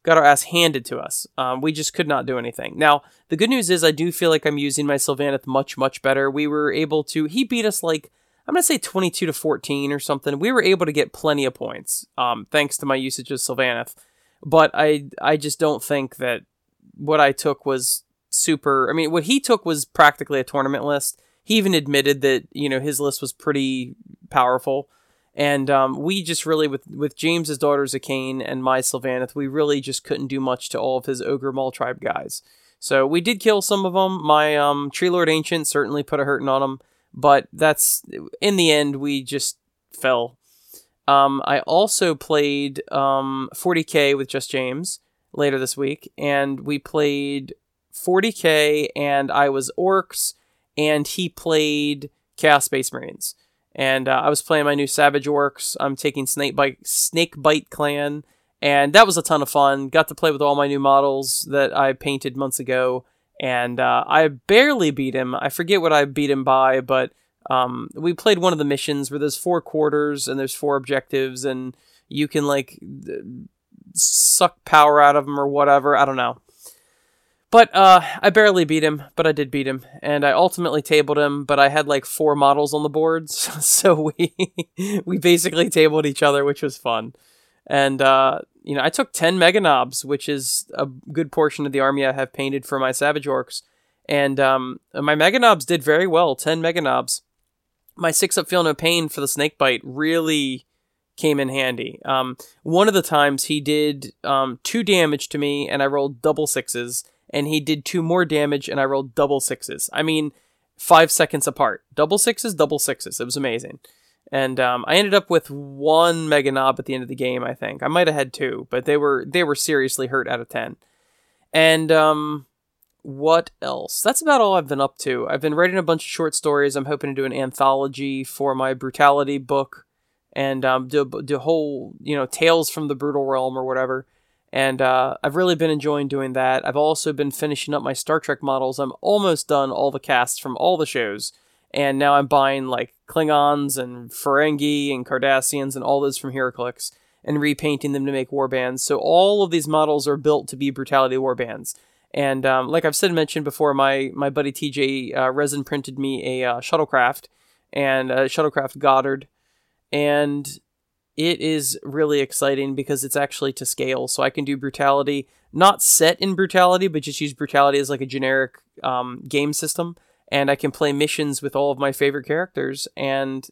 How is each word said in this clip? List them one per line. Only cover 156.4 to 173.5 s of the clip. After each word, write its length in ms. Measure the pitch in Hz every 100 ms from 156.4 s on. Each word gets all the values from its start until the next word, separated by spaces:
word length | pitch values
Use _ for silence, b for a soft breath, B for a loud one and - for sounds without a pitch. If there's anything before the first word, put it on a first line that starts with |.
a, 60 | 127
uh, 120 | 120
shuttlecraft 680 | - 165 151 135 123 139 - _ _ _ _
and 400 | - 139 135 131
a 140 | 127 135
shuttlecraft 520 | - 151 143 135 -
Goddard. 480 | 143 135 135 139 - _ _ _ _ _ -
And 580 | 143 147 147 147 143 139 139 _ _ _ _ _ -
it 240 | 160 175
is 360 | 156 156 135 -
really 380 | - 143 151 147
exciting 560 | 135 - 139 139 139 135
because 260 | 135 139
it's 140 | 131 147
actually 360 | 143 - 135
to 120 | 131 127
scale. 400 | - 131 127 127
So 160 | -
I 80 | 135
can 140 | 143
do 120 | 139 139
Brutality, 720 | 139 - 143 139 139 143 131 _ _
not 300 | 147 185 202
set 380 | - - 160 170
in 160 | 190 185
Brutality, 500 | 190 190 180 180 190
but 160 | 156
just 180 | 147 139
use 120 | 147
Brutality 480 | 135 147 147 143 139
as, 100 | 135
like, 100 | 139
a 60 | 131
generic, 520 | 135 131 135 131 _ _ _
um, 400 | 135 127 123 123 -
game 260 | 143 143
system. 440 | 147 156 - 170 170 _ _ -
And 180 | 143 139
I 60 | 143
can 140 | 147
play 220 | - 147
missions 500 | 143 147 - 147 135
with 120 | 139
all 160 | 135 143
of 80 | 131
my 140 | 139
favorite 340 | 135 139 143 -
characters, 600 | 160 180 - 135 139 - -
and 500 | 135 135 135 135 -